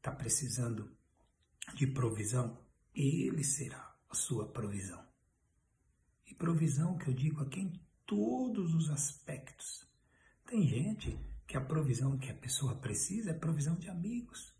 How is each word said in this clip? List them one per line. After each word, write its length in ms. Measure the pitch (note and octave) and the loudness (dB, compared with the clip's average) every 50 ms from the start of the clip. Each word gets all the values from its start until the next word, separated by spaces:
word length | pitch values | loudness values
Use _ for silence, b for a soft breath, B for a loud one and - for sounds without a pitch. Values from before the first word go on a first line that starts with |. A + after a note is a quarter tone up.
Tá 120 | _ C3 C3 | _ -6 -6
precisando 840 | - - A2+ - - D3 B2 G#2 B2+ B2 A#2 A2+ G#2 G#2 - - - _ _ _ _ _ _ _ _ _ _ _ _ - - - | -4 0 0 2 2 2 0 -2 0 0 0 -2 -4 -6 -8 -12 -20 _ _ _ _ _ _ _ _ _ _ _ _ -14 -12 0
de 140 | - C#3+ C3+ | 2 2 2
provisão? 760 | C3 C3+ B2+ A2+ G#2+ G#2 G#2+ G#2 A#2 B2+ B2 A2+ - - - - _ _ _ _ _ | 4 2 2 2 2 0 -2 0 2 2 2 0 -2 -8 -16 -20 _ _ _ _ _
Ele 480 | - C#3+ C3+ D3 E3+ F3+ - - D#3+ C#3 | 2 2 4 4 4 2 2 2 2 2
será 540 | - - - - - - - - - - _ _ _ | 2 0 0 -2 -6 -8 -12 -14 -16 -18 _ _ _
a 60 | - | -4
sua 320 | - - - - G#2+ G#2 - - | -4 -2 0 0 -2 -2 -4 -4
provisão. 520 | - A2 G#2 G2+ G2 F#2+ G2 F2+ - - - _ _ _ _ _ _ _ _ _ _ _ _ _ _ _ _ _ _ _ _ _ _ _ | -6 -4 -4 -4 -4 -6 -6 -10 -12 -16 -18 _ _ _ _ _ _ _ _ _ _ _ _ _ _ _ _ _ _ _ _ _ _ _
E 100 | - - | -20 -8
provisão 600 | - E3+ E3 E3+ D#3 D#3+ D3+ B2+ C3 D#3+ F3+ F#3 | -2 0 2 4 4 4 4 4 4 2 2 2
que 120 | D#3+ - D3 | 0 0 0
eu 60 | B2+ | 0
digo 280 | A2+ C#3 D#3 D#3 - C#3+ | 2 2 0 2 0 -2
aqui 200 | C3 - F#2+ G2 | -4 -2 -2 -2
em 100 | F#2+ - - - _ _ _ _ | -2 -4 -6 -12 _ _ _ _
todos 680 | - G#3 G#3 G#3 A3+ B3 B3+ B3+ B3+ G#3+ G#3 F#3 E3 D#3+ | 0 2 2 4 4 2 2 0 0 2 0 2 4 4
os 160 | E3 D#3+ D3 | 4 4 2
aspectos. 920 | D3 C#3 - - - - - - D3+ - - - - - - - - - - - b b b b b b b b b b b | 2 0 0 -2 -4 -8 -8 -8 -8 -8 -8 -12 -14 -12 -10 -10 -10 -12 -14 -20 b b b b b b b b b b b
Tem 220 | - B3 A3+ F#3 C3 | -2 4 6 6 6
gente 500 | G#2+ A2+ D3+ G#3 G#3+ G3+ - - - - - - - - - | 6 4 2 0 0 -2 -2 -4 -4 -4 -6 -8 -10 -10 -12
que 100 | - - | -4 -4
a 40 | C3+ | -4
provisão 580 | C3 - D#3 D#3 D3 C3 A#2+ A2 B2+ C3+ C#3 C3 | -2 0 0 2 2 2 2 2 2 2 2 0
que 120 | C3 - | -2 -6
a 40 | - | -8
pessoa 400 | - - B2+ - - C#3 C3 - | -8 -4 -2 -2 0 0 0 -2
precisa 540 | - - A#2 G#2 - - - F3+ A3+ A3+ F#3 | -2 -4 -4 -2 -2 -2 -2 -2 -2 -2 -2
é 40 | D#3+ | -2
provisão 420 | D#3+ - D#3+ D#3+ C#3+ C#3+ D3+ E3+ | 0 0 0 2 2 2 0 0
de 120 | F#3+ - G3+ | 0 -2 -4
amigos. 640 | F#3+ F3 F3 G#3 A#3+ A#3+ A#3 - - - - - - _ | -4 -4 -2 -2 -2 -4 -4 -6 -12 -14 -14 -14 -18 _